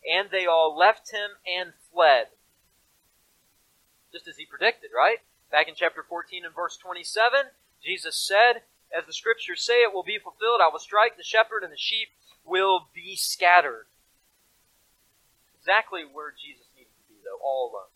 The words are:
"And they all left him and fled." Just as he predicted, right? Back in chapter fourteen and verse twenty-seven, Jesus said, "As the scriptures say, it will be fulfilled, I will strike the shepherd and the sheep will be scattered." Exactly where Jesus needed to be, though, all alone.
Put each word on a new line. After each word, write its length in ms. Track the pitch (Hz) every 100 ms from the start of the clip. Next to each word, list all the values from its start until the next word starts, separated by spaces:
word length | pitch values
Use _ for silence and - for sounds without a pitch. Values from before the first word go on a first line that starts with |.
| -
"And 200 | 170 202
they 140 | 190 180
all 300 | 165 160 151
left 360 | 185 220 -
him 200 | 214 208 202 -
and 280 | 180 180 _ _
fled." 360 | 175 160 131 113 _ _ _ _ _ _ _ _ _ _ _ _ _ _ _ _ _ _
Just 160 | 170 170
as 100 | -
he 80 | 156
predicted, 460 | 165 196 - - 120
right? 240 | 160 226 _ _ _
Back 160 | 151 160
in 80 | 156
chapter 280 | 170 160
fourteen 400 | - 170 - 185
and 100 | 170
verse 240 | 165 175 -
twenty-seven, 720 | 185 175 165 214 233 262 269 _ _ _
Jesus 320 | 156 156 165 -
said, 480 | - 196 240 240 _ _ _ 165
"As 100 | 160
the 80 |
scriptures 500 | 160 - 226 - 180
say, 200 | - 240
it 100 | 233
will 100 | 196
be 160 | 180 208
fulfilled, 420 | 185 _ 220 233
I 60 | 165
will 120 | 156
strike 380 | - 208 233 -
the 60 |
shepherd 400 | - 220 220 220
and 80 | 185
the 60 | 147
sheep 320 | - 220 220 _ _ _
will 440 | - 185 196 185 156
be 220 | - 175 190
scattered." 680 | - - 180 175 147 113 - _ _ _ _ _ _ _ _ _ _ _ _ _ _ _ _ _
Exactly 440 | - 202 220 185
where 280 | 151 139 151
Jesus 340 | 143 147 135 _ 135
needed 140 | 123
to 240 | _ _
be, 60 | 104
though, 160 | 95 95
all 280 | 135 131 120
alone. 180 | 110 95